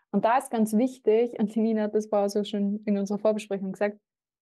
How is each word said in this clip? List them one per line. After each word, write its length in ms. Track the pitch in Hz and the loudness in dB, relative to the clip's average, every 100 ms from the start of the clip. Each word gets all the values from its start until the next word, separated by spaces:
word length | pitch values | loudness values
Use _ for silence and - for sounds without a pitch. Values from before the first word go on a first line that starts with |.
| _ | _
Und 120 | 202 | 0
da 140 | 220 254 | 2 2
ist 120 | 269 | 0
ganz 240 | 226 214 | 0 2
wichtig, 640 | 214 254 - - 220 240 240 | 2 0 0 2 2 2 0
und 140 | 208 | -2
die 60 | 220 | 0
Nina 240 | 226 214 | 0 0
hat 120 | 208 214 | 0 -2
das 120 | 214 | 0
vorher 220 | 208 202 | 0 0
so 140 | 208 | -2
schön 380 | 208 208 202 214 214 | -4 -2 -2 -2 -2
in 120 | 202 | -2
unserer 220 | 202 208 | -2 0
Vorbesprechung 540 | 214 214 - 202 190 | 0 0 -4 -6 -6
gesagt, 260 | 190 208 208 _ _ _ _ | -4 -4 -6 _ _ _ _